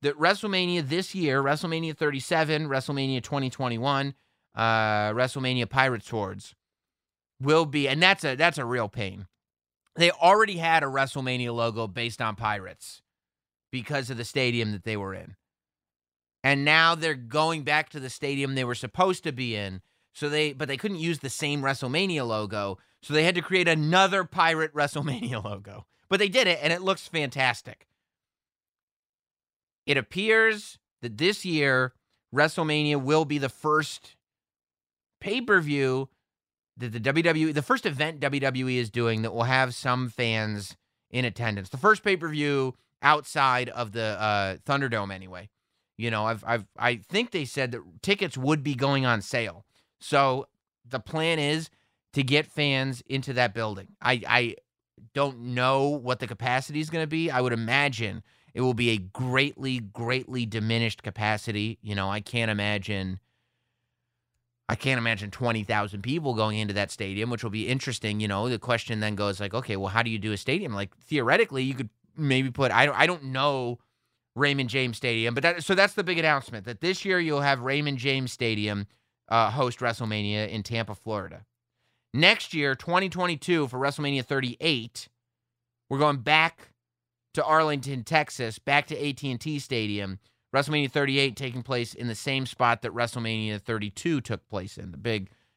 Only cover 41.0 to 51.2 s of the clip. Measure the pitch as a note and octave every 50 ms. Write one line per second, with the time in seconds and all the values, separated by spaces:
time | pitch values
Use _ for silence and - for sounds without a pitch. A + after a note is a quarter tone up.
41 | _ _ - B2 B2+ A#2+ G2 - A#2+ A2+ G#2 G2 F#2+ - - B2+ D3 G#3 G#3+ G3+
42 | - G#3 F#3+ E3 D#3+ D#3+ D3+ D3+ D3 D3 C#3+ C#3 C3 C3 B2+ _ _ _ _ _
43 | - C#3+ D3+ D3+ D3 - - D#3 C#3 C3+ B2+ B2+ B2 A#2+ - - A#2+ G#2+ G2 A#2
44 | A2+ G#2+ G#2+ F#2 G#2+ G#2+ G#2 G2+ G2 F#2+ F#2+ - _ - C#3 C#3 C#3 B2+ A#2 A2
45 | G2+ G2 G2 F#2+ F#2+ F#2 F2+ F2+ F2 - _ _ _ _ _ _ _ _ _ -
46 | A2 A#2 A2+ G#2+ G#2+ A2 A2+ G#2+ - - A#2+ A2+ G2 _ _ - - B2 B2 A2
47 | F2+ _ D#3+ G#3 B3 A#3 - F3+ C#3+ A#2 - C#3+ C3 B2 A#2 A#2 D2 F2+ E2+ -
48 | - F#3+ G3+ G3+ G3+ D#3+ - C3+ B2+ C#3 D#3 D3+ C3+ D3 C#3 A#2+ C#3 C#3 C#3 C3+
49 | C3 B2+ A#2 G#2 G2 - - B2 A2+ G2+ E2 E2 - _ _ _ _ _ _ _
50 | - - D3+ C#3 C#3 C3+ B2+ C3+ - - _ _ _ _ _ _ _ A#2+ B2+ B2+
51 | - - - D#3+